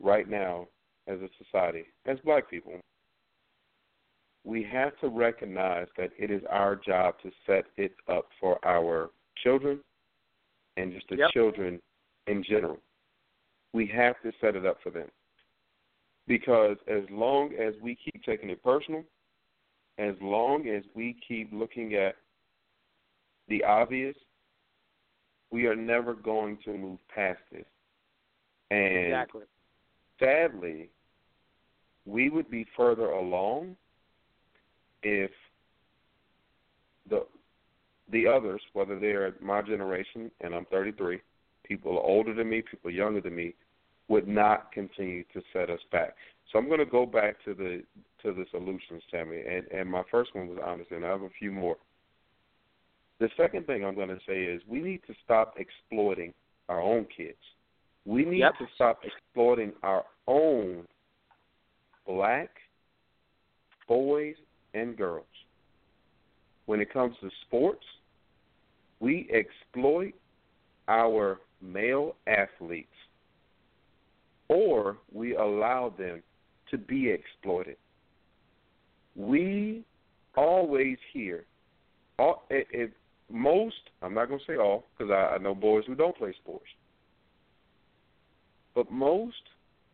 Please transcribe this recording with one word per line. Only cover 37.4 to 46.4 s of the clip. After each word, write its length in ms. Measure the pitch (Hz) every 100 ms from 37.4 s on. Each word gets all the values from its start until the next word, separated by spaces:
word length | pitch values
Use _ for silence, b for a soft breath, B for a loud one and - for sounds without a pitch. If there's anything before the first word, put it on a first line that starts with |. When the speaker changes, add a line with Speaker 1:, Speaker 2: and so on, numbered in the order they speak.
| _ _ _ _ _ _ _
Speaker 1:
the 160 | 110 117
others, 340 | 131 110 98 -
whether 260 | 101 98 98
they're 340 | 104 101 98 95
my 200 | 98 101
generation, 680 | 104 107 98 92 98 117 113 -
and 120 | 87
I'm 120 | 85 87
thirty-three, 560 | 95 98 107 92 90 - _ _ _
people 380 | - 101 - 87
older 300 | - 101 110
than 160 | 110 113
me, 120 | 110
people 300 | 113 - 87
younger 300 | 87 104 104
than 120 | 90
me, 220 | 85 85 - _ _ _ _ _
would 180 | 110 95
not 460 | 104 107 107 -
continue 500 | - 98 - 92 90 87
to 80 | 98 -
set 160 | 92 87
us 100 | 85 -
back. 240 | 90 80 - B B